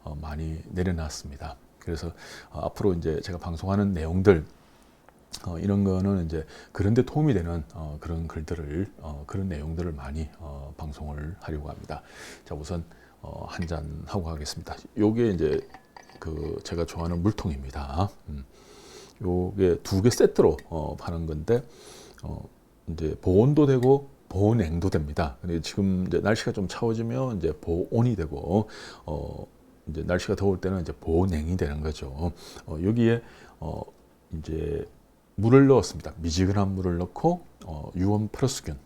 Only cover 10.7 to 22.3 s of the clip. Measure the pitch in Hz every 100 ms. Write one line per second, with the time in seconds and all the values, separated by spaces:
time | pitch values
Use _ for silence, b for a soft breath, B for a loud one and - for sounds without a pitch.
10.7 | 73 78 69 76 73 76 90 - 76 73
11.7 | 76 - 78 B B B B - 76 73
12.7 | 87 80 B B B - - - - 82
13.7 | 80 76 76 80 104 82 80 76 - 85
14.7 | - - - 104 113 117 87 78 76 -
15.7 | - _ - - - 82 78 80 80 -
16.7 | 85 82 82 85 87 95 - 95 71 67
17.7 | 71 69 76 98 - - 71 69 B B
18.7 | B B B B - 90 90 92 98 92
19.7 | 82 - 95 113 - - - 90 76 -
20.7 | 82 71 76 - 85 80 78 78 120 -
21.7 | B B B B B -